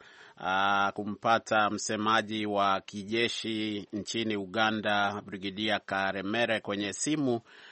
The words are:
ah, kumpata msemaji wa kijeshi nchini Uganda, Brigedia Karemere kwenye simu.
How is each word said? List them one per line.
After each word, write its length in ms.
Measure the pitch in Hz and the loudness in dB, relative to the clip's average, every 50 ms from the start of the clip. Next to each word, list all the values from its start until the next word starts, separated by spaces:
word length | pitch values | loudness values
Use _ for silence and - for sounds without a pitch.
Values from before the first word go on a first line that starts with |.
| - - - - - - - - | -10 -20 -20 -20 -20 -20 -12 -6
ah, 540 | - 90 95 95 98 101 101 98 101 98 - | -2 0 2 2 4 4 4 4 2 2 0
kumpata 760 | - 104 104 101 - - 117 113 110 - - 113 107 104 101 | -2 -6 -6 -4 0 2 4 4 4 2 2 4 4 4 4
msemaji 760 | 104 98 - - 113 104 107 110 110 113 107 104 110 110 107 | 2 0 -4 -4 -2 0 2 4 4 2 2 0 -4 -4 -2
wa 340 | 104 101 98 98 98 98 95 | 0 2 2 4 4 2 0
kijeshi 1080 | - - - 104 95 101 110 117 117 110 - - - 110 110 107 107 107 104 101 92 - | -2 -6 -12 -10 -6 -2 0 0 0 0 -2 -4 -6 -4 -4 -4 -4 -4 -4 -6 -8 -6
nchini 440 | - 104 92 - - 113 113 110 104 | -8 -8 -6 -4 -4 -2 -2 -2 -2
Uganda, 880 | 101 98 90 92 113 110 110 110 107 98 107 104 104 101 101 101 104 - | -4 -4 -2 0 2 2 2 2 0 0 0 2 2 2 0 0 -4 -8
Brigedia 520 | 98 104 95 95 98 95 101 107 107 104 98 | -10 -10 -8 -8 -6 -6 -4 -2 0 0 -2
Karemere 840 | - - 98 98 98 95 95 98 92 98 110 117 120 113 113 104 | -2 -2 -2 0 0 0 -2 -2 -4 -2 0 0 2 2 0 -2
kwenye 320 | - 110 101 101 104 101 | -2 -2 -4 -2 -2 -4
simu. 480 | 95 - - 147 156 151 139 127 120 113 - - - - - - | -4 -4 -2 -2 0 0 0 0 0 -2 -4 -10 -20 -20 -20 -20